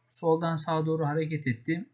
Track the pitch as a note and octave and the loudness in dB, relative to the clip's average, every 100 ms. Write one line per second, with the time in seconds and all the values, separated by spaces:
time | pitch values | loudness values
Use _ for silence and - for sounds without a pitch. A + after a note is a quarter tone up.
0 | _ - E3+ D#3+ E3 D#3+ D#3 D#3+ D#3 D#3+ | _ -4 2 2 2 -2 0 0 2 0
1 | D3 D#3 D#3 D#3 C3+ A2+ - E3 A3 | 0 0 0 -2 -2 -2 -2 -4 -4